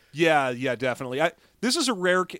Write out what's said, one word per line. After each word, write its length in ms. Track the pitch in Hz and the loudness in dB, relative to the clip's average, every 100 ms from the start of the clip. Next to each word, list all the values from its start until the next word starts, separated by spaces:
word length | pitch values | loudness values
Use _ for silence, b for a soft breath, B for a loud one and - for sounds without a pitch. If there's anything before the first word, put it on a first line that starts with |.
| b | b
Yeah, 380 | 143 165 151 135 | 0 4 4 2
yeah, 260 | 123 131 120 | -2 -4 -2
definitely. 460 | 131 120 131 127 | -4 -4 -6 -2
I, 100 | 165 - b b | -2 -2 b b
this 140 | 233 320 | -2 0
is 120 | 262 | -2
a 40 | |
rare 300 | 196 180 185 | 0 2 2
ca-, 120 | 180 | 0